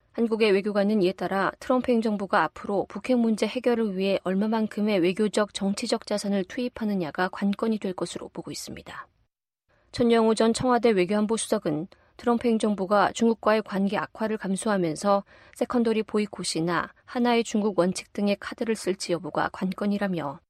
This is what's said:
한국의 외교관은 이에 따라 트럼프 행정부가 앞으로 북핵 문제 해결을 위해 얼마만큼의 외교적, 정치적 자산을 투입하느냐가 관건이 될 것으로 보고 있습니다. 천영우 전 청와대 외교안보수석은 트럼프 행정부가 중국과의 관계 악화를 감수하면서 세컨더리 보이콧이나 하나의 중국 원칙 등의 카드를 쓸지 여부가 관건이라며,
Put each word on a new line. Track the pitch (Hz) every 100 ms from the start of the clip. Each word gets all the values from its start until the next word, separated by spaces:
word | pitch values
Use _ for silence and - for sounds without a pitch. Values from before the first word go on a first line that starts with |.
| _
한국의 | - 233 220 220
외교관은 | 196 208 202 202 214
이에 | 175
따라 | 190 175 190 185 -
트럼프 | - 254 254
행정부가 | 233 220 208 196 208
앞으로 | 156 - - 196 -
북핵 | 202 - 247
문제 | 226 214 214
해결을 | 254 247 233 220 185
위해 | 196 196
얼마만큼의 | 180 190 214 220 220 - 208 202
외교적, | 175 180 214 214 208
정치적 | - 196 202 226 226 -
자산을 | 208 202 202
투입하느냐가 | 185 - 247 - 214 196 160 - 185
관건이 | - 202 202 226 214
될 | 202
것으로 | 180 175 - -
보고 | - -
있습니다. | - - - - - - _ _ _ _ _ _ _ _
천영우 | - 240 233 220
전 | 220 226
청와대 | 226 254 240 233
외교안보수석은 | 196 180 208 214 226 - 214 180 151 190 - _ _
트럼프 | 240 233 240
행정부가 | 220 220 196 185 208 180
중국과의 | - 226 226 - 220
관계 | 208 196 196 202
악화를 | 151 - 220 220
감수하면서 | 180 190 220 202 170 151 202 202 - - -
세컨더리 | - - 247 226 220
보이콧이나 | 214 214 208 - 180 165 165 170 - - -
하나의 | 254 240 233
중국 | 233 214 208 185
원칙 | 180 180 -
등의 | - 202 202
카드를 | - - 226 220
쓸지 | - 190 -
여부가 | 170 160 156 147
관건이라며, | - 185 - 208 202 202 175 143 147 _